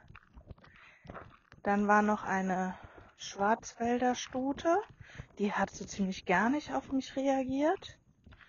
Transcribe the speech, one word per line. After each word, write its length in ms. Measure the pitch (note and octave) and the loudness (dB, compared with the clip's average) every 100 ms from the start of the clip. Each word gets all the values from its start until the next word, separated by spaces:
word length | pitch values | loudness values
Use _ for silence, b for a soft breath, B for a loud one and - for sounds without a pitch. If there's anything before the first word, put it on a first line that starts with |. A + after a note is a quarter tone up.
| B - - - - - B B B B B B B B _ - | B -20 -20 -20 -20 -20 B B B B B B B B _ -6
dann 240 | - G3+ G3+ | 0 2 6
war 120 | G#3 | 6
noch 220 | G#3 G#3+ | 6 2
eine 540 | - F#3+ F#3+ F3+ F#3 F#3 B B B - | 0 0 0 0 -2 -6 B B B -16
Schwarzwälder 1000 | - G3 G3+ A#3 - - A#3 B3 B3 B3 | -12 0 2 2 -2 -4 -2 2 0 -2
Stute, 600 | - C4 C4 C#4 E4+ F4+ A4 B B B B - | -4 -4 -4 0 2 2 0 B B B B -4
die 140 | G#3 | -2
hat 180 | - G3 | 0 -2
so 120 | - | -4
ziemlich 420 | G3 - F#3+ F#3+ - | -10 -4 -4 -2 2
gar 240 | F3+ A3 | 2 4
nicht 240 | D4 - | 0 -2
auf 180 | C4+ - | -6 -2
mich 240 | C4+ - - | -4 -4 -2
reagiert. 800 | C4+ C4+ C4 C4+ D4+ F#4+ - - _ _ - B | 2 2 0 0 2 0 -4 -20 _ _ -20 B